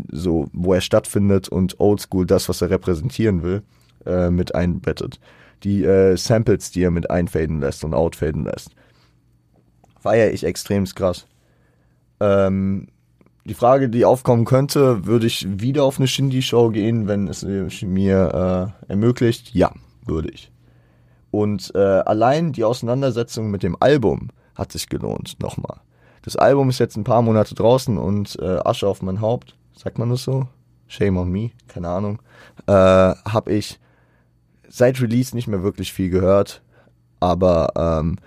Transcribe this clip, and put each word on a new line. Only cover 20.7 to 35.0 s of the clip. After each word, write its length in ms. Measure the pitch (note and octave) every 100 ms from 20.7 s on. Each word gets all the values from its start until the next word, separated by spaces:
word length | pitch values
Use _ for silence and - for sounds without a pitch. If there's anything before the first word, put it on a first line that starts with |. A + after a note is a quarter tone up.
| _ _ _ _ _ _
Und, 420 | G#2 G#2 G#2 -
äh, 40 | F#2+
allein 720 | G2 F#2+ - G#2+ A#2 D3+ E3+
die 120 | -
Auseinandersetzung 880 | A2 B2 A#2 B2+ C3+ A2+ A#2 - G#2+
mit 100 | G2+
dem 140 | F#2+ -
Album 500 | C3 D3 G2+ C2+ - - _ -
hat 160 | -
sich 160 | - -
gelohnt, 520 | - G#1 - - -
nochmal. 400 | - - - - _ _ _ _
Das 120 | -
Album 340 | - A#2 C#3 C3
ist 120 | B2+
jetzt 160 | A#2 A2+
ein 80 |
paar 180 | G#2 A2+
Monate 320 | A2+ A2 G#2
draußen 440 | - G#2+ B2+ B2+ G2
und, 380 | D2 G#2 G2+ -
äh, 180 | F2 F2+
Asche 240 | - A#2 G2+
auf 140 | F#2
mein 180 | F#2 F#2
Haupt, 360 | G#2+ B2 - _ _
sagt 260 | _ A2+ -
man 120 | A#2
das 140 | B2+
so? 240 | - C3 C3 - _ _ _
Shame 300 | - G2 F#2
on 120 | F2+
me, 200 | F#2 A#2 - -
keine 200 | - F2
Ahnung. 320 | F2+ G#2 G#2+ _ - - - -
Äh, 60 |
hab 760 | G2 F#2+ F#2+ F#2 - - A2 -
ich 300 | G#2 - - _ _ _ _ _ _ _ _ _
seit 320 | - B2 C3